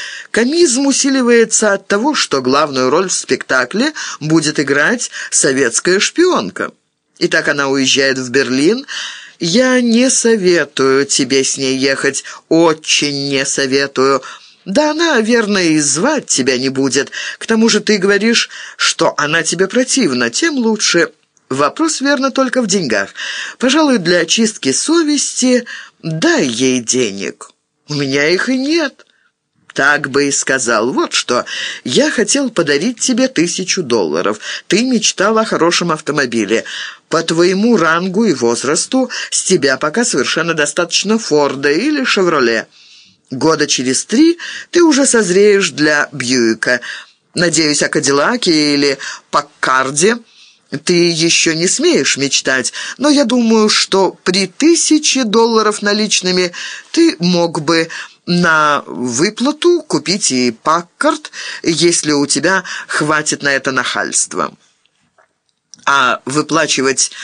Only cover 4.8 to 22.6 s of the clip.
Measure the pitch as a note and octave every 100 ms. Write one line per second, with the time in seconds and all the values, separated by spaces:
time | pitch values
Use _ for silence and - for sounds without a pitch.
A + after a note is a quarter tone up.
4.8 | D#3 A#3 - - - - D#3 C3+ B2 -
5.8 | - F#3+ - - F4+ A3+ F#3 - G2 -
6.8 | _ _ _ - E3+ E3+ D#3 D3 C#3 C#3
7.8 | C3 C3+ C#3 C3 B2+ C3 B2 C3 D3+ A#3+
8.8 | C#4 - - - - - E3+ G3+ B3+ B3+
9.8 | A#3+ A3+ C4 - A#3 A3+ F3+ F3 C#3 -
10.8 | C3+ C3+ C#3 - C3 C3+ C3+ - C3+ C3
11.8 | C3+ C3+ C#3 - - - - D#3+ E3+ D#3
12.8 | - - D3 C#3+ C#3 C3+ C3+ - C#3 C3+
13.8 | C#3 C3 C3+ C3+ - - - _ - G3
14.8 | D4+ D4+ E4+ C4 A3 A#3+ G#3 G3+ F3 D#3
15.8 | C#3+ D3+ A#3+ D4+ - - B2+ B2+ C3+ C3
16.8 | C3+ C3+ C3 - - - - A3+ A3+ G#3
17.8 | G#3 G#3+ G3 G3+ A3 A3+ - - - -
18.8 | - - E3+ - D3 E3 D#3+ E3+ F#3+ A#3+
19.8 | B3+ - F#3+ B2 A#2+ - E4 C#4+ A3+ G#3+
20.8 | - F3 E3 - _ _ - C3 C#3+ -
21.8 | D#4+ - C4+ C#4+ C4+ C4+ B3+ C4